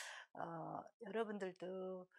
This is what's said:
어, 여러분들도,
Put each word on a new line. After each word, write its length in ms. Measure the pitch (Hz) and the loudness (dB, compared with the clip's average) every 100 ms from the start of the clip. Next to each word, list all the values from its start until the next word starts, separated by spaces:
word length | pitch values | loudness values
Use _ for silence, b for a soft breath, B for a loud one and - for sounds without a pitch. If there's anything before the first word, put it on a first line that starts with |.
| B B B | B B B
어, 480 | - 170 165 160 - - - 214 | -4 0 0 0 -2 -4 -8 0
여러분들도, 1000 | 214 214 208 190 175 180 190 185 185 185 | 4 4 2 0 0 -2 0 0 -2 -6